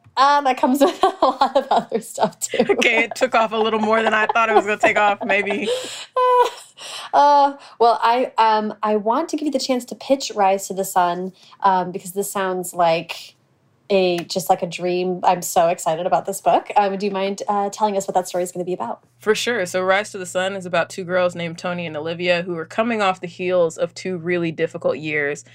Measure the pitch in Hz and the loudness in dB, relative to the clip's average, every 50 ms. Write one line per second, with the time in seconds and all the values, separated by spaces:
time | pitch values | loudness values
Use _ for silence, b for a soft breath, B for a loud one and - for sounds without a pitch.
0 | _ - _ - 269 285 285 285 285 269 254 - 311 262 262 285 277 - - - | _ -8 _ 2 4 4 4 4 2 0 0 2 0 0 2 4 2 2 2 2
1 | - 359 - - 330 262 262 - 277 254 - 277 269 - 214 233 - - - 220 | 0 0 2 2 2 0 2 2 0 0 2 0 0 2 2 0 0 0 -4 -6
2 | - - - - - 185 - - - - - - - - 403 - - 254 226 226 | -6 -8 -4 -2 -2 -2 -2 -6 -8 -2 0 0 2 2 2 4 4 4 4 2
3 | 233 226 - - 277 247 - 233 226 214 220 226 220 220 214 220 214 214 220 226 | 0 -2 -2 -2 -2 0 2 2 2 2 0 -2 0 0 0 0 0 2 2 2
4 | 220 220 220 214 214 214 - 233 226 220 214 208 196 202 214 208 - 220 202 208 | 2 2 2 2 2 2 2 2 2 4 4 4 2 2 0 0 2 2 4 4
5 | 208 202 202 - 247 247 196 202 196 196 202 240 - 453 494 508 508 B B B | 4 2 2 0 0 0 0 0 0 0 -2 -2 -2 -2 -4 -4 -6 B B B
6 | B B _ 508 508 508 494 494 480 466 - - - - _ B B B B B | B B _ 2 2 4 6 4 4 2 0 -6 -16 -20 _ B B B B B
7 | B B - 277 285 294 294 285 277 285 277 B B B B - 226 233 226 - | B B 2 4 6 6 6 6 6 4 2 B B B B 2 4 4 4 4
8 | - 226 233 254 262 - - - 226 220 214 214 214 214 - - - 214 214 214 | 2 2 2 2 0 0 0 2 4 4 4 2 0 -2 -4 -4 -2 0 0 0
9 | 196 220 233 285 330 330 - 302 302 302 262 254 - - 254 247 247 - 214 - | 2 0 0 0 0 -2 -4 -4 -2 -2 -2 -2 0 -2 -2 -2 -4 -6 -12 -10
10 | - - 269 269 - - - 208 196 190 196 196 - - 196 185 190 - - 190 | -2 0 0 0 0 -2 -2 2 2 2 2 2 -2 -4 -6 -4 -4 -2 0 2
11 | 180 175 175 180 185 185 B B B B B B - 196 190 185 180 180 180 196 | 2 2 0 -2 -6 -8 B B B B B B 2 2 2 2 0 -2 -6 -10
12 | - 185 170 202 196 - - 202 190 185 185 185 175 - - 175 175 165 165 170 | -10 -8 -6 -6 -6 -4 -4 -4 -2 -2 -2 -4 -6 -4 -2 2 2 4 4 2
13 | 170 - - - - - - _ _ _ _ _ _ _ _ _ _ - 202 190 | -2 -6 -10 -14 -14 -18 -20 _ _ _ _ _ _ _ _ _ _ 0 2 2
14 | 185 180 175 170 165 - - 190 180 - 185 185 190 175 165 - 175 180 180 180 | 4 2 2 0 -4 -4 -6 -4 0 0 0 0 -2 -4 -6 -6 -4 -2 -2 -2
15 | 180 185 180 180 - - 185 175 170 - - 185 170 170 180 - - 175 160 160 | -2 -2 -4 0 2 2 2 2 -2 -2 0 2 2 2 0 -2 -2 -4 -4 -2
16 | 180 185 180 160 - - 190 - - 180 175 339 - - - 208 202 196 196 190 | -2 0 0 0 0 -4 -8 -2 0 2 2 2 0 0 0 2 2 2 0 -2
17 | 208 202 196 190 196 196 202 - - - 208 202 202 202 202 - 220 214 202 196 | -4 -4 -2 -2 -2 -4 -4 -4 -4 -4 -2 -2 -2 -4 -2 -2 -2 0 0 -2
18 | 190 - 190 185 185 - - 180 180 180 - 180 180 180 180 - - - - - | -4 -2 -2 -2 -2 -2 -4 -4 -4 -4 -6 -6 -6 -6 -6 -6 -6 -8 -10 -12
19 | _ _ _ _ - 208 214 - - 233 247 220 180 175 185 185 185 185 190 202 | _ _ _ _ -2 -2 -2 0 -2 -2 -2 -2 -2 -2 -2 -2 2 2 2 2
20 | 208 - - 196 185 175 - 185 185 190 202 196 175 180 180 170 160 - - - | 0 -4 -8 -12 -10 -6 -4 -2 -2 -2 -4 -6 -6 -2 -2 -2 -2 -2 -6 -10
21 | 185 170 180 185 180 180 180 175 170 170 165 170 - 180 175 175 170 160 156 147 | -8 -2 0 0 0 0 0 -4 -6 -8 -8 -8 -8 -6 -6 -6 -6 -8 -8 -8
22 | 156 165 170 170 175 180 175 175 175 190 175 165 160 - - - 226 240 233 214 | -6 -6 -6 -2 0 0 0 0 -2 -4 -8 -8 -8 -6 -4 -2 -2 0 0 0
23 | 202 190 180 180 - 175 170 - 185 180 185 180 170 160 165 - 175 170 - - | 0 0 0 -2 -6 -14 -10 -8 -4 0 2 2 2 2 0 -2 -6 -6 -6 -8
24 | - 190 185 170 160 175 180 175 170 165 156 - 160 165 - 165 - 175 104 131 | -8 -8 -8 -6 -4 -4 -2 -2 -2 -4 -2 -4 -4 -4 -4 -4 -2 -2 -2 -2
25 | 156 156 151 151 143 143 147 143 B B B | -4 -4 -4 -2 -2 -2 -4 -6 B B B